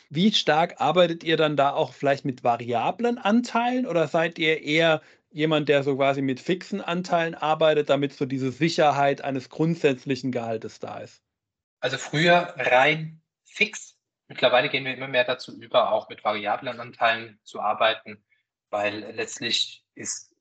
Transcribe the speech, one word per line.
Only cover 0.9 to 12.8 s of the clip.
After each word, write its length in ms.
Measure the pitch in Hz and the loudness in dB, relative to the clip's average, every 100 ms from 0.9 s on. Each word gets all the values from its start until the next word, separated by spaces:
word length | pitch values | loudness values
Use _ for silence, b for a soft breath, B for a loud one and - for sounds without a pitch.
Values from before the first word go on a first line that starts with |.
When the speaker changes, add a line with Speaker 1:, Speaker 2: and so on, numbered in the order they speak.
| 175 175 165 | 4 4 2
Speaker 1:
ihr 120 | 160 160 | 0 2
dann 200 | 156 143 | 2 2
da 160 | 139 | 2
auch 200 | 139 151 | 2 -2
vielleicht 320 | - 139 139 | -2 0 0
mit 200 | 143 127 | -2 -2
variablen 760 | 123 120 120 117 139 185 233 240 | -2 -2 -2 -2 -2 -2 -2 -2
Anteilen 680 | 196 233 240 233 240 254 254 | 2 2 2 0 0 -2 0
oder 220 | 170 151 | 0 0
seid 300 | 170 170 175 | 0 0 0
ihr 240 | 160 156 | 0 0
eher 400 | 143 156 165 156 b b _ | 0 2 4 2 b b _
jemand, 380 | 156 156 156 147 | -2 0 2 4
der 140 | 143 | 2
so 140 | 139 135 | 2 2
quasi 260 | 139 139 | 2 2
mit 180 | 135 127 | -2 -2
fixen 400 | - 180 - 196 | -4 -4 -6 -8
Anteilen 540 | - 175 180 175 165 | -4 -6 -2 -2 -2
arbeitet, 560 | 165 151 160 156 151 147 | -2 -2 2 4 4 2
damit 220 | 139 143 | 0 0
so 120 | - | -4
diese 280 | 135 135 131 | -4 -2 -4
Sicherheit 720 | 123 165 170 151 139 143 139 | -2 0 2 2 4 2 0
eines 280 | 139 135 - | -4 -6 -6
grundsätzlichen 840 | - 160 165 147 127 143 127 131 | -2 0 2 0 0 -4 -4 -4
Gehaltes 460 | 123 117 110 110 - | -4 -4 -6 -8 -12
da 200 | 107 107 | -14 -12
ist? 240 | 107 _ _ _ _ _ _ _ | -16 _ _ _ _ _ _ _
Speaker 2:
Also 180 | - 131 | -6 -4
früher 560 | - 151 170 175 175 - | -4 2 6 6 4 -4
rein 640 | 123 123 | 2 4